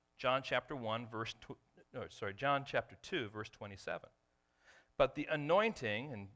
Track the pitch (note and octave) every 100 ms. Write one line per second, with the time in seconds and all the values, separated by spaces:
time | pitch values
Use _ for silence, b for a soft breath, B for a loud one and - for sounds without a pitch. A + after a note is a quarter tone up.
0 | _ - B2+ C3 C3 B2+ - D3 A2+ A2
1 | A#2+ A2+ A2+ - - C3+ _ - - C3
2 | F2+ - G2+ G2 C#3 C#3+ - B2+ A#2 G2
3 | - F3+ A2 G#2+ G#2 - G#2 G2 - E2+
4 | - _ _ _ b b b b b -
5 | C3 D3 D3 D#3 D3 F3+ A3+ - A2+ G#2
6 | C#3+ A2+ G2